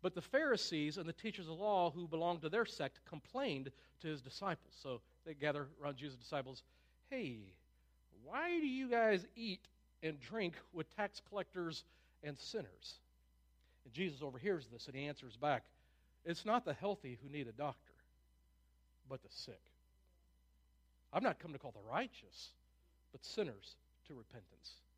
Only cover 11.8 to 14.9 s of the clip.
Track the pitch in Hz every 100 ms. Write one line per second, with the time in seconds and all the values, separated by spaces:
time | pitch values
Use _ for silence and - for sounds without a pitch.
11.8 | - - _ _ 147 143 - 220 123 -
12.8 | - - _ _ _ _ _ _ _ _
13.8 | - 113 185 139 143 127 160 180 117 117
14.8 | -